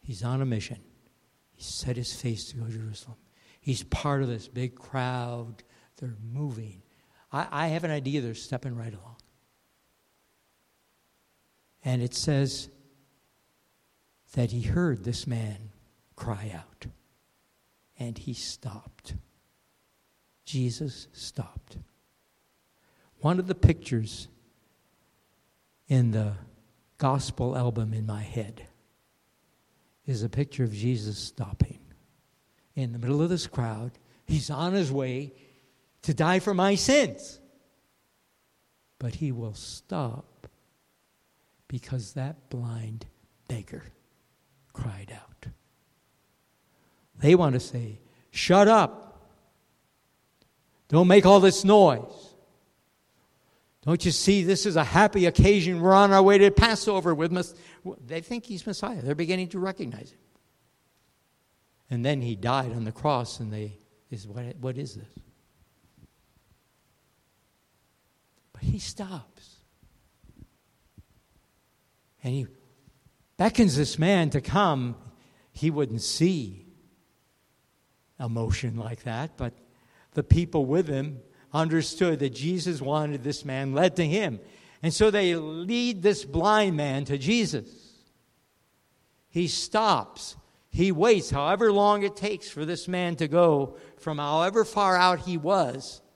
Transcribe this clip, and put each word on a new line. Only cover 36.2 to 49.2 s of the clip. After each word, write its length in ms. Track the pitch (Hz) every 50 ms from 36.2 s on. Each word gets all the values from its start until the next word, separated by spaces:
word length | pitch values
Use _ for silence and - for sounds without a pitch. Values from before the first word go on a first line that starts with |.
| 160 165 185 190
for 160 | 185 208 202
my 220 | 180 185 196 202
sins. 600 | 190 - - 269 294 262 156 - - - - - - - _ _ _ _ _ _ _ _ _ _ _ _ _ _ _ _ _ _ _ _ _ _ _ _ _ _ _ _ _ _ _
But 180 | - 120 -
he 160 | - 156 143
will 220 | 127 117 117 110 95
stop 920 | - - - - - _ _ 190 170 143 117 113 - - _ _ _ - - _ _ _ _ _ _ _ _ _ _ _ _ _ _ _ _ _ _ _ _ _ _ _ _
because 460 | 135 123 - - 131 127 117 - -
that 340 | 143 131 139 165 - _ _
blind 560 | - 123 120 117 117 113 113 110 113 113 - - _ _ _ _ _ _ _ _
beggar 360 | 131 113 95 - - - - - - _ _ _ _ _ _ _ _ _ _ _ _ _ _ _
cried 400 | _ - - 120 98 95 101 - -
out. 320 | - - - - _ - - - _ _ _ _ _ _ _ _ _ _ _ _ _ _ _ _ _ _ _ _ _ _ _ _ _ _ _ _ _ _ _ _ -
They 160 | - 143 175
want 180 | 180 175 143
to 80 | 127 131
say, 400 | - - - 123 117 107 104 - _ _ _ _ _ _
"Shut 380 | - - - - 175 196 202 208
up. 600 | 226 214 170 - - - - - - -